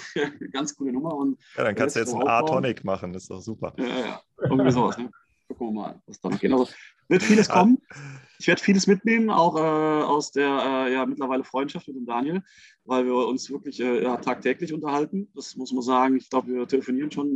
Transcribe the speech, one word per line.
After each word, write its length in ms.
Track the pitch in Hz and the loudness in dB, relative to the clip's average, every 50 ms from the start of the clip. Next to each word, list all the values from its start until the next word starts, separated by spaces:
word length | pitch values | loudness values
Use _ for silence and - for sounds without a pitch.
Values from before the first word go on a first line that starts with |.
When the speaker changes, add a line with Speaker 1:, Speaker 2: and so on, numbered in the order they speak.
| - - - | -12 -8 -4
Speaker 1:
<laughs> 380 | 156 147 143 147 - 131 - | -4 -4 -4 -6 -12 -14 -8
ganz 240 | - 139 151 151 - | -6 -6 -6 -6 -6
coole 160 | - 139 135 | -6 -6 -4
Nummer. 220 | 120 135 156 165 156 | -4 -4 -4 -4 -4
Und 240 | 143 139 139 131 _ _ - - | -2 -2 -2 -2 _ _ -16 -6
Speaker 2:
Ja, 80 | 135 127 | -2 -2
dann 100 | 110 101 | 0 0
kannst 220 | 110 113 110 - | 0 -2 0 0
du 40 | 117 | -2
Speaker 1:
der 60 | 113 | -2
Speaker 2:
jetzt 60 | 123 | -2
Speaker 1:
letzte 160 | 117 113 127 113 | -2 -2 2 2
Speaker 2:
einen 0 | |
Speaker 1:
Raum 160 | 117 117 - - | 4 2 2 2
Speaker 2:
A-Tonic 360 | 127 131 135 123 107 - - | 0 0 0 0 -4 -4 -4
machen, 300 | 98 95 95 - 90 90 | -4 -4 -4 -4 -10 -10
das 80 | 92 | -12
ist 80 | - - | -12 -14
doch 100 | 95 95 | -14 -12
super. 320 | - 113 110 - - - - - | -10 -12 -10 -8 -8 -10 -6 -6
Speaker 1:
Ja, 80 | 131 | -6
ja, 120 | 123 135 - | -4 -4 -4
ja. 220 | 113 - - - _ _ _ - | -6 -6 -8 -12 _ _ _ -6
Irgendwie 300 | 269 - - 131 131 127 | -4 0 0 4 4 4
sowas, 260 | 120 123 110 98 - 117 | 4 4 2 0 0 -4
ne? 120 | 123 - - _ _ _ _ _ _ - | -10 -12 -12 _ _ _ _ _ _ -18
Gucken 200 | 127 - 123 110 | -12 -10 -8 -6
wir 40 | |
mal, 300 | 107 107 98 - - - _ | -6 -6 -8 -10 -14 -16 _
was 140 | - 98 - | -20 -20 -8
damit 200 | - 92 95 - | -6 -4 -4 -2
geht. 120 | - 147 | 0 2
Also, 160 | - 123 127 - - - - - _ _ _ - | 2 2 2 0 -4 -20 -20 -20 _ _ _ 2
wird 140 | 175 185 | 2 2
vieles 240 | 202 220 214 220 196 | 6 6 6 6 6
Speaker 2:
Ja. 80 | - - | 4 4
Speaker 1:
kommen. 240 | - 185 233 254 - _ _ - 143 143 139 135 135 - _ _ - | 6 8 8 6 4 _ _ -18 -18 -16 -16 -16 -18 -20 _ _ -2
Ich 80 | - 170 | 2 2
werd 100 | 185 - | 2 2
vieles 300 | - 202 196 190 - 190 | 4 4 4 4 6 4
mitnehmen, 420 | 202 190 - 226 226 226 226 214 | 4 4 4 2 2 2 2 2
auch, 260 | 202 175 165 - 160 | 4 4 4 4 4
äh, 40 | 156 | 2
aus 720 | 156 156 156 156 156 156 156 151 151 - 143 147 143 - | 2 2 2 2 2 2 2 2 2 2 2 0 0 -2
der, 540 | - 135 143 139 139 131 131 135 135 131 131 127 | -2 0 2 2 2 0 0 0 0 0 0 0
äh, 40 | |
ja, 140 | 131 131 127 | 0 0 0
mittlerweile 380 | 127 139 - 135 127 131 131 127 | -2 -2 -4 -4 -2 -2 -2 -4
Freundschaft 420 | - - 131 139 147 - 170 - | -4 -4 -4 -4 -4 -6 -10 -12
mit 100 | 147 131 | -12 -12
dem 80 | 131 120 | -12 -8
Daniel, 380 | 120 120 120 135 151 170 196 - _ _ - - - _ _ _ | -6 -4 -4 -2 -2 -2 -4 -6 _ _ -20 -20 -20 _ _ _
weil 220 | - 127 127 127 | -2 0 0 2
wir 80 | 127 123 | 2 2
uns 340 | 123 120 110 127 127 - - | 2 2 0 0 -4 -4 -8
wirklich, 300 | 135 143 - 143 131 - | -10 -10 -10 -10 -8 -4
äh, 220 | 120 127 120 113 | -2 0 0 2
ja, 140 | - 127 123 | 0 0 -2
tagtäglich 560 | 117 - 131 123 - - 127 135 - 175 - | -2 -2 -4 -4 -2 -2 -2 -2 -2 -4 -8
unterhalten. 580 | 151 151 151 147 143 147 151 - 202 190 202 _ _ | -6 -6 -4 -2 -2 -2 -2 -2 -4 -6 -6 _ _
Das 200 | 139 135 - - | -16 -16 -14 -12
muss 180 | 131 131 123 | -12 -8 -6
man 100 | 127 131 | -4 -4
sagen. 340 | 117 127 131 127 127 131 131 | 0 2 2 4 4 4 2
Ich 120 | 127 - - | 0 0 0
glaub, 200 | - 131 113 120 | -2 -2 -2 -2
wir 180 | 127 123 120 | -4 -4 -2
telefonieren 460 | - 139 131 127 127 127 135 151 147 | 0 0 0 0 0 -4 -2 -2 -4
schon 160 | - 143 143 143 139 | -4 -4 -2 -2 -2